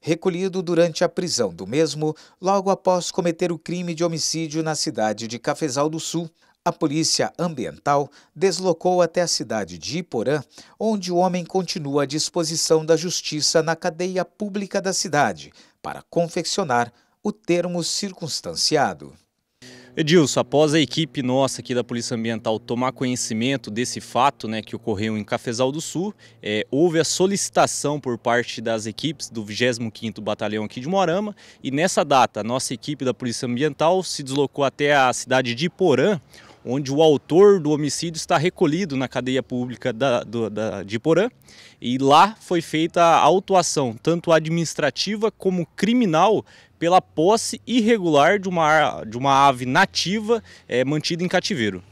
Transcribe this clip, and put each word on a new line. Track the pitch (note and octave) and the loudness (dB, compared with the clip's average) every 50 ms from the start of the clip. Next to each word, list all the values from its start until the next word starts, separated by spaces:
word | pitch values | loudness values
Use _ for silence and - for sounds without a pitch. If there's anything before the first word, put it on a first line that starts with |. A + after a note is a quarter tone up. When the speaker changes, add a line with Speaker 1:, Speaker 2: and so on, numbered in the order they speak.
| _ | _
Speaker 1:
recolhido | D3 E3 E3 - F#3+ F3 F3 F#3 F#3+ F3 F#3+ | -2 -4 -2 -2 -4 -2 -2 -4 -4 -4 -4
durante | F#3 D#3+ F3 D#3+ E3+ F3 D#3+ - F3+ | -4 -2 2 2 2 2 2 0 -2
a | E3+ | -2
prisão | - - F3+ E3+ B2 - A2+ G2 | -2 -4 -6 -4 -2 -2 -2 -4
do | E2+ E2+ F#2+ | -4 -8 -12
mesmo, | F#2 A#2 D3 E3 D3+ C#3 D3+ D3+ D#3 D3+ - - - _ _ | -6 0 0 0 0 0 -4 -4 -4 -4 -6 -14 -20 _ _
logo | - F3+ G3 G3+ F#3+ G3 | -2 0 0 0 2 0
após | F#3+ F3+ _ - F3+ F3+ E3+ - | -2 0 _ 0 0 0 0 -4
cometer | - - F3+ F3 E3 E3 F#3 F3 | -4 -2 -2 -2 -2 -2 -2 -4
o | F3 D#3 | -4 -6
crime | _ - E3 F3+ F3+ F3 F3 | _ -8 -8 -6 -6 -6 -4
de | D#3 E3+ | -2 -2
homicídio | F3 E3 D#3 C#3+ - - D#3+ E3 D#3+ C#3+ D#3+ D#3+ | -2 -2 -2 -4 -4 -4 -4 -6 -4 -4 -4 -4
na | D#3+ D#3 | -4 -4
cidade | D3 - E3 C#3+ - A2 G#2+ G#2+ G#2 A2+ | -4 -4 -6 -2 -2 -2 -2 -2 -2 -6
de | A2 A#2 A#2 | -10 -10 -6
Cafezal | _ - - - D#3+ D3+ A#2+ C#3 C#3+ D#3 | _ -4 -4 -2 -4 -4 -2 0 -2 -2
do | D#3 E3 | -2 -4
Sul. | - - - E3 E3+ D#3+ _ _ _ _ _ _ _ | -8 -6 -6 -6 -8 -8 _ _ _ _ _ _ _
A | F3 | -4
Polícia | E3 _ - D3+ C#3 D#3+ D#3+ - - - B2+ A2 _ - | -2 _ -2 -2 0 0 0 0 0 0 -2 -4 _ -4
Ambiental | E3 F3+ D#3+ B2+ G#2 E2 D2+ - _ C#3+ C#3+ C#3+ C#3+ C#3 _ - _ _ _ | -6 -6 -4 -6 -8 -8 -8 -6 _ 0 0 0 0 -4 _ -20 _ _ _
deslocou | D3+ D#3+ G3 F3 E3 F#3 F#3 E3 E3 - F3+ F3+ F3+ | 0 0 0 0 0 0 -2 -2 0 0 0 2 4
até | F3 E3 E3 F3+ F3 | 2 2 2 -2 -2
a | |
cidade | D#3+ - - D3 A2 A2+ A2 G2+ E2+ F2 F2 | 0 -2 -4 -4 -4 -4 -6 -6 -6 -10 -14
de | D#2 - A#2+ F3 | -12 -8 -8 -8
Iporã, | F3+ _ - B2 G#2 A#2+ C#3+ D3+ C3+ _ _ - - - _ _ | -8 _ -4 -4 -2 0 -2 -2 -4 _ _ -20 -20 -20 _ _
onde | G3+ A3 A3 G3+ F3+ F3+ | -4 -2 -2 -2 -4 -2
o | F3+ | 0
homem | F3 F3+ F#3 F3+ F3+ E3+ | 2 2 2 0 -2 -6
continua | D#3+ - F#3+ F#3 E3 - F#3+ D3+ C#3 C#3 D3 C#3+ | -4 -4 -4 -4 -4 -6 -6 -6 -2 0 0 0
à | |
disposição | C3 C3+ D#3 D3 - _ F3+ E3+ D#3 E3 D#3 - - E3 D#3+ D#3 | 0 -2 -4 -4 -4 _ -4 -4 -2 -2 -4 0 2 2 2 4
da | D#3 E3 | 4 2
Justiça | D#3+ D#3 F3+ D#3 - - - D#3 D3+ C#3 - - E3+ D#3+ | 2 2 -2 -6 -6 -6 -6 -6 -2 -2 2 2 2 2
na | D#3 E3 | 2 -2
cadeia | D#3 - F3+ E3+ D#3+ F3+ F#3+ F#3 F#3 F3 | -2 -2 -6 -4 -4 -6 -4 -2 -4 -4
pública | - _ _ G#3+ G#3 F#3+ G#3 G3+ F#3 - G3+ | -4 _ _ -8 -6 -4 -6 -6 -4 -4 -4
da | F3+ G3 F3+ | -2 -2 -2
cidade, | - - G3+ C#3+ D3 C#3 A2 F#2+ D2+ - D2+ _ - - _ _ _ _ | -2 -4 0 2 2 2 2 0 -4 -12 -20 _ -20 -20 _ _ _ _
para | D#3 C#3+ C3+ - _ | -12 -12 -12 -14 _
confeccionar | - E3+ E3+ D#3+ - F3 D#3+ - - - G3 D3 B2 A#2+ A#2 A#2 _ _ _ _ _ _ | -2 -2 -2 -2 -2 -6 -4 -4 -4 -4 -2 0 2 0 0 0 _ _ _ _ _ _
o | _ G#3+ G#3 | _ -8 -8
termo | _ _ - E3+ F3 F3 F3+ F3 F3 E3 | _ _ 0 0 0 0 -2 -4 -4 -4
circunstanciado. | - - - - G2+ F#2 - - - - - - F#2+ E2 D#2+ - - D3+ - B2+ G#2+ F2+ D2 C#2+ C#2 C#2 - _ _ _ _ _ _ _ _ - - - - - - - | -4 -4 -4 -6 -8 -10 -10 -10 -8 -8 -8 -8 -8 -6 -2 -2 0 2 2 2 2 -2 -6 -12 -20 -20 -20 _ _ _ _ _ _ _ _ -20 -20 -20 -20 -20 -14 -6
Speaker 2:
Edilson, | - D#3+ D3 E3 F#3 D3+ B2 - C#3 | -4 0 4 6 6 6 6 2 0
após | A#2 - - C#3+ D#3 D#3 C#3+ | -2 2 4 4 4 4 4
a | E3 | 2
equipe | D3+ C3 - D#3 D#3+ D3+ _ D3+ | 2 2 0 -4 -4 -4 _ -6
nossa | C3 B2+ B2+ C3+ C3+ B2+ - - | -4 0 2 2 2 0 -2 -6
aqui | B2 - C3 | -8 -4 -4
da | A#2+ A#2 | -4 -2
Polícia | - B2 A#2+ A#2 - C3 | -4 -6 -8 -6 -6 -6
Ambiental | A2+ A2+ A2+ A2+ A2+ A#2 A#2 A2 G#2+ | -4 -4 -4 -4 -4 -2 -4 -4 -4
tomar | A#2 - B2 A#2 B2+ B2+ B2 | -4 -6 -4 -2 -2 -2 -2
conhecimento | A#2+ C3+ B2+ B2 A#2+ - - A#2+ A2 A#2 C3 C#3 C3+ - - | -2 -4 -4 -4 -4 -4 -4 -4 -2 0 0 -2 -2 -6 -8
desse | G#2 A2 B2 A#2 - A2 | -6 -6 -4 -4 -6 -10
fato, | - - - B2 B2 C#3+ - _ - | -12 -4 0 2 2 2 2 _ -10
né, | A2 A2 A2 G#2 | -8 -8 -8 -8
que | - - | -10 -12
ocorreu | G#2 - - A2 F#2 G#2+ A2 A2 G#2+ | -10 -6 -4 -4 -2 -2 -4 -4 -4
em | G#2 | -4
Cafezal | - - A#2 - C3+ A#2+ A2 C3 C3 C#3 | -4 -6 -6 -4 -6 -4 -2 -2 -2 -2
do | D#3 | -6
Sul, | D#3+ - - D#3+ F3+ G#3+ G3+ _ - - _ _ | -10 -8 -6 -6 -6 -6 -8 _ -20 -20 _ _
é, | - G#2 G#2 G#2+ - _ | -8 -4 -4 -4 -4 _
houve | - C3+ E3 F3+ D#3 E3 | 0 2 2 2 2 2
a | D3+ | 0
solicitação | - - - F3+ F#3+ G3+ F#3+ - - _ F3+ D#3 C3 - - - C#3+ D3 D3+ | 0 0 0 2 2 2 0 -4 -2 _ 2 2 2 2 -2 -4 -4 -4 -4
por | - C3 A#2+ | -4 -6 -6
parte | A2 _ A#2+ A#2 A#2+ A#2 - - - | -4 _ 0 0 0 0 -2 -8 -8
das | A2+ A2+ A2+ A2+ G#2 | -4 -4 -4 -4 -4
equipes | A2+ G#2 - - D3 D#3+ - - - | -8 -8 -6 -6 -6 -6 -6 -12 -12
do | A2 A#2 G#2+ | -10 -10 -10
vigésimo | G2+ G#2+ G2+ A#2+ B2 B2 A2+ B2 A2 | -8 -4 0 0 0 0 -2 -6 -8
quinto | G#2+ - - A2+ G2+ - G#2+ | -10 -8 -10 -10 -10 -8 -6
Batalhão | G#2 G#2+ - A2+ G#2 G#2 G#2+ G#2+ | -6 -6 -4 -4 -4 -4 -4 -6
aqui | G#2+ - B2+ | -6 -10 -10
de | B2 C#3+ | -8 -4
Moarama, | F#3 G3 F#3+ E3+ D#3+ F#3+ G#3+ G#3 G3+ _ - - - _ | 0 0 0 2 0 -2 -4 -6 -10 _ -20 -20 -20 _
e | - C#3 C3 | -10 -6 -2
nessa | C#3+ E3 F#3 - - F#3 | 0 0 0 0 0 2
data | C#3+ C#3 C3+ A#2+ A2 _ A2+ | 4 6 4 4 4 _ -4
a | G#2 | -6
nossa | A2 A#2+ C3 - - C#3 | -4 -4 -4 -4 -4 -8
equipe | A#2+ - - D3+ D3 C#3 | -8 -8 -10 -8 -4 -2
da | B2+ A#2+ | -4 -4
Polícia | _ - B2 A#2 - - B2 | _ -4 -6 -6 -4 -6 -6
Ambiental | A#2+ A#2+ C#3+ D#3 C#3 _ D3+ D#3+ F#3 F#3+ F3 | -4 -2 -2 -2 0 _ 2 2 2 2 0
se | - - - D3+ | -4 -8 -8 -8
deslocou | B2+ C3 C#3+ C#3+ B2+ _ - C#3 | -6 0 0 0 0 _ 0 -2
até | C3 - - C#3+ C#3+ D3 | -2 0 0 2 4 6
a | C#3+ C3 B2+ A#2+ | 6 6 4 2
cidade | - - - B2+ C3 C3 A#2+ A#2+ | 0 -2 0 2 2 2 0 -2
de | A#2 D3+ | -2 -4
Iporã, | F3 _ _ F#3+ F3+ C3 B2 C#3 G3 G#3+ D#3 - _ - - - - - _ _ | -4 _ _ 2 4 4 4 4 2 2 0 -4 _ -20 -20 -20 -20 -20 _ _
onde | - A#2+ C#3 D3 C3 C3+ | -6 -4 -4 -4 -2 2
o | C#3+ D#3+ | 4 6
autor | D#3+ D3+ C3 _ _ C#3+ E3+ G3+ G#3 G3+ G3 | 6 6 4 _ _ 6 8 8 8 8 6
do | D3+ D3 D3+ | 4 0 0
homicídio | C#3+ D3+ C#3+ - - - E3+ E3 E3 | 0 -2 -4 -4 -4 -6 -6 -6 -8
está | - - F3+ D#3+ | -4 0 0 2
recolhido | C#3+ F3+ - - G3 D3+ D3 F3 G3+ E3 C#3 | 2 0 0 2 2 2 2 0 -2 -4 -4
na | C3 C3+ A#2+ | -4 -4 -4
cadeia | - C3+ B2 B2+ B2+ C3 B2 | -4 -4 -4 -2 -2 -2 -2
pública | _ B2+ B2 B2 B2+ A#2+ G#2+ - B2+ A#2+ | _ -6 -6 -6 -6 -8 -6 -6 -6 -2
da, | A2 C3 C#3 A#2+ A#2+ - | 0 0 0 0 0 -2
do, | - G#2 A#2 A2+ G#2 | -4 -6 -4 -4 -4
da, | G#2+ G#2 A2 A2 F2+ G2+ E2+ | -4 -4 -4 -4 -4 -6 -8
de | - G#2 | -8 -8
Iporã, | A#2 _ D#3 E3 D#3+ G3+ B3+ _ _ _ _ - - - - - _ | -4 _ 2 2 2 2 0 _ _ _ _ -20 -20 -20 -20 -20 _
e | - A#2 B2 C3 | -6 -4 -2 0
lá | C3+ C3+ C#3 D#3 F3+ G3 A3 - | 4 6 8 8 6 6 2 -6
foi | - - F#3 E3+ D#3 | -6 -2 -2 -2 -2
feita | - - D#3 D#3+ E3+ - F3+ E3+ | -2 -2 -2 -2 0 2 4 4
a | E3+ D#3+ C3+ | 6 6 6
autuação, | F2+ C#3+ E3+ F#3+ G3 - F#3+ F#3 E3+ - - D#3 C#3+ B2 G#2+ - | 6 6 4 2 0 2 2 2 2 2 0 -2 -2 -2 -4 -4
tanto | _ - E3+ F3 - - | _ -2 -2 0 2 2
administrativa | E3 D#3+ D#3+ D#3 E3 E3+ E3 D3 - - D3+ C#3+ - - - F#3+ G#3 G#3+ G#3 A3 - | 2 2 2 0 -2 -2 -2 -4 -4 -2 -2 -2 -2 -2 -6 -6 -4 -2 -4 -4 -4
como | _ - F#3+ F#3 F3+ E3 - _ | _ -4 -2 -2 -2 -4 -6 _
criminal, | - - F#3+ A#3 B3+ A#3+ G3 D#3 D#3 F3+ G#3 G#3+ D#3 A2 _ - - - _ _ _ | -2 0 2 2 2 2 2 4 4 4 4 4 2 -2 _ -18 -20 -20 _ _ _
pela | - E3+ F3+ F#3 - | 0 4 4 4 4
posse | _ _ - D#3 F#3 G#3+ A3+ - - - - _ | _ _ 2 4 4 4 2 0 -4 -8 -10 _
irregular | - A3 B3+ G#3+ G#3+ A#3+ A3 F3+ E3+ D3+ C#3+ C#3+ E3 G3+ G#3 | 0 0 2 4 4 2 4 2 4 4 6 6 6 4 2
de | F#3 G3 | 0 -2
uma, | F3+ E3+ D#3+ D3+ D#3 D#3+ D3+ B2 - E2 - | 0 2 4 4 4 4 4 2 0 -4 -10
de | A2 G#2+ A#2+ | -10 -8 -2
uma | C3 C#3 C#3 C3+ C#3 C#3+ | 2 4 4 6 6 6
ave | C3+ B2 B2+ | 4 2 -2
nativa, | B2+ C3 E3 G3 - - - - E3 F#3+ A3+ G#3+ G#3 A#3+ A3 - - - - _ _ | 0 2 2 2 2 0 -6 -4 -2 -4 -4 0 0 -2 -2 -2 -10 -20 -20 _ _
é, | - B2 C3 | 0 0 0
mantida | C3 D3+ D3+ D3 - E3 E3 F3 | 2 0 -2 -2 -4 -4 -4 -4
em | F3+ | 0
cativeiro. | - F3+ - - - B2+ A2+ G#2 F#2+ F2+ - _ | 0 -2 -2 -2 -4 -2 -2 -2 -2 -6 -12 _